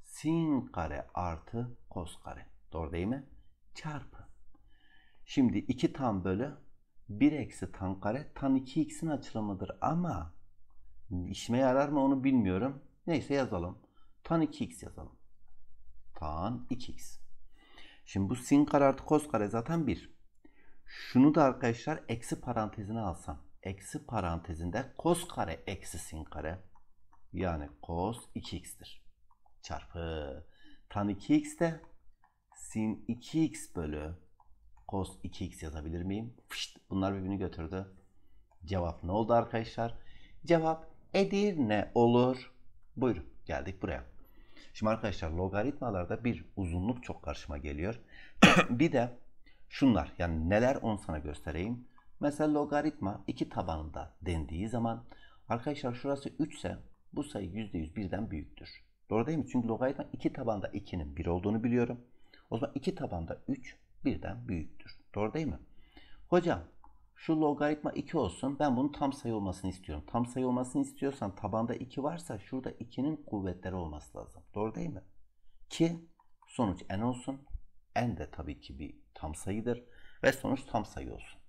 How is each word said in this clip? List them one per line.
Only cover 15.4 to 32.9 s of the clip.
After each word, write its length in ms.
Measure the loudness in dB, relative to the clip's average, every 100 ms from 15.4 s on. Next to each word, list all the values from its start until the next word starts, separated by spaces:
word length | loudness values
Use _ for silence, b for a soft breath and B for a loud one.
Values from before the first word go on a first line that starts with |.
| -12 -10 -8 -8 -8 -8 -8
Tan 540 | -6 -4 -2 -2 -2 -2
iki 220 | -2 -2
x. 280 | -4 -4 -6 -6 -6 -8 B B B B B -6
Şimdi 240 | 0 0
bu 60 | 0
sin 300 | 6 8 8
kare 180 | 8
artı 220 | 8 6 4
kos 220 | 4 4
kare 200 | 0 2
zaten 400 | 0 0 0 2
bir. 280 | -2 -6 -20 -20 -20 b b b b -14
Şunu 500 | -12 4 10 10 10
da 80 |
arkadaşlar 600 | 8 6 2 2 -2 -4 -2
eksi 340 | -4 -2 -4
parantezine 580 | -2 0 0 -4 -4 -2
alsam. 440 | -2 -4 -8 -10 -12 -10
Eksi 420 | -8 -8 -6 -8 -2
parantezinde 880 | 0 0 -2 -4 -4 -2 -2 -4 0
kos 300 | 2 2 0
kare 360 | -4 -4 -4 -6
eksi 320 | -8 -6 -10
sin 240 | -8 -10
kare. 360 | -8 -6 -6 -6 -10 -18 -20 -20 -20 -18 -10
Yani 360 | -2 -2 -2 -6 -12
kos 480 | -6 -2 -2 -4 -8 -10
iki 220 | -8 -8
x'tir. 480 | -10 -16 -16 -16 -18 _ -20 -20 -20 -18
Çarpı 880 | -8 -8 -8 -6 -4 -4 -6 -8 -14 b b b -6
tan 200 | -2 0
iki 260 | -2 4 4
x 240 | 4 0
de 220 | 0 0 -12 -20 -20 -20 _ _ _ -18
sin 500 | -6 0 0